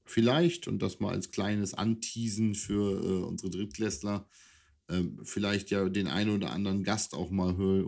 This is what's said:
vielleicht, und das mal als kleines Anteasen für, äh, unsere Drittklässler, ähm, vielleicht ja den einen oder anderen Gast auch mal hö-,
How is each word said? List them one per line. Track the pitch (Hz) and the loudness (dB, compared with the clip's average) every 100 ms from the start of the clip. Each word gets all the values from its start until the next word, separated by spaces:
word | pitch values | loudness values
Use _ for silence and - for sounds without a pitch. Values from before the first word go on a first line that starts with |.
vielleicht, | - - 117 143 175 - - | -4 2 4 6 4 2 -4
und | 101 | -2
das | 101 - | -2 -2
mal | 98 | -2
als | 92 - | -2 -4
kleines | - 101 104 98 | -2 0 0 -2
Anteasen | - 110 113 - - 117 104 110 | 0 0 0 -2 -4 -2 2 0
für, | 101 - 104 101 95 | 0 0 2 2 2
äh, | 87 95 | 0 0
unsere | 92 90 95 | -2 -4 -4
Drittklässler, | 90 107 107 110 90 104 101 - - - - _ _ - | -4 -6 -2 -4 -2 -4 -4 -6 -20 -20 -20 _ _ -4
ähm, | 87 87 - | 0 0 -4
vielleicht | - - 101 101 98 | -8 -2 0 0 0
ja | 101 95 | 0 2
den | 98 92 | 0 0
einen | 78 107 | 0 0
oder | 104 85 | 0 0
anderen | 80 98 98 | -2 0 0
Gast | 95 107 - | 0 -2 -2
auch | - 90 | -4 -2
mal | 98 90 90 | 0 2 2
hö-, | 95 95 | 2 2